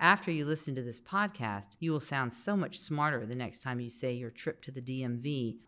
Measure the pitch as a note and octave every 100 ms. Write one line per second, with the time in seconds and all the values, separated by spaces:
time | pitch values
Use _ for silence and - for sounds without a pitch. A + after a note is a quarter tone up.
0 | E3 G3+ - D#3+ D3 D#3 D#3 C3 A#2+ A2+
1 | - F#3+ G#3 - A#2 G2+ G2+ - E3 D#3
2 | C#3 C3+ B2+ - - G3+ E3+ - - D3
3 | D3+ C3+ A2 B2 B2+ B2 C3 B2 A#2+ -
4 | B2+ B2 A#2+ - - - - C3+ B2 C3
5 | B2+ A#2+ C3+ C#3+ A#2 A2